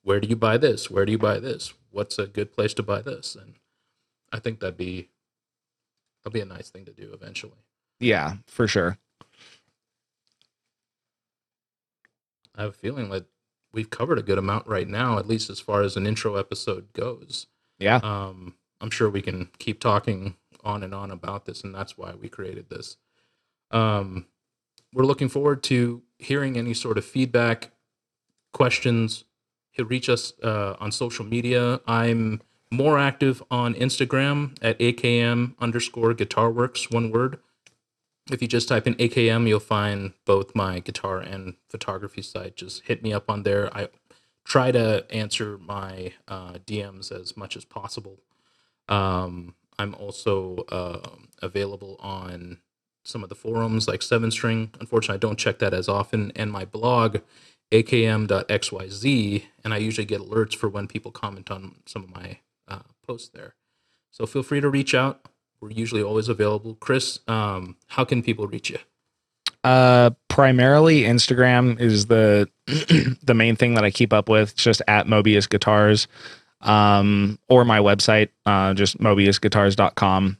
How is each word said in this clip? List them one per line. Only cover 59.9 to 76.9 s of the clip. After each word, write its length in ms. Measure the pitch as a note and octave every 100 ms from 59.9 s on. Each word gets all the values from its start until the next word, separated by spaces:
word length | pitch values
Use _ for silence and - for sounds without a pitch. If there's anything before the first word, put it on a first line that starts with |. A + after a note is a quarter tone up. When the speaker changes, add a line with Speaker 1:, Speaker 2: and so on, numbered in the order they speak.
| G#2+
Speaker 1:
get 160 | G2+ G#2
alerts 340 | - A2 G#2+
for 140 | - G#2+
when 180 | G2+ G2
people 240 | A2+ A#2
comment 400 | - G#2 F#2+ F2+
on 240 | F#2+ F#2+ _
some 200 | - G#2+
of 40 | F#2
my, 280 | F2+ F2+ F#2+ _ _ _
uh, 140 | G2+ _ _
posts 220 | - A#2 -
there. 280 | - - _ _ _ _ _ _
So 140 | -
feel 180 | A2 C3+
free 180 | B2+ C#3+
to 80 | C#3+
reach 260 | C#3 C3+
out. 320 | B2+ C3+ - _ _ _ _
We're 120 | G#2+
usually 320 | A2 A2+ A2+
always 240 | G2+ G#2+ A2+
available. 480 | G#2 G#2 G#2+ A2+
Chris, 440 | A2 - C3 - -
um, 520 | - A2+ G#2 F#2+ F#2 - _
how 160 | -
can 180 | B2+ B2+
people 260 | A#2 A#2 G#2
reach 220 | G#2+ -
you? 100 | - _ _ _ _ _ _ - _
Speaker 2:
Uh, 460 | B2+ B2+ B2+ B2 A#2+ - _
primarily 760 | - C3+ B2+ C3 D3 D#3+ D#3
Instagram 760 | A2+ A#2+ - B2+ B2+ B2 B2 A#2
is 280 | A#2+ G#2+ G#2
the, 420 | A2+ G#2+ G#2 G2+ _
<clears throat> 100 | - D3+ - D#3+ B2 B2
the 100 | C3
main 220 | A#2 A2+
thing 200 | A2 B2
that 100 | A#2
I 40 | G#2
keep 220 | - A2
up 160 | G#2+ G#2
with. 240 | A2 G#2
It's 100 | -
just 200 | A#2+ G#2+ -
at 180 | G#2+ G2
Mobius 420 | G#2+ G#2+ G#2 G2+
Guitars, 600 | G#2 - G#2+ G#2 G#2 - - - - _ _
um, 800 | G#2 G#2+ G#2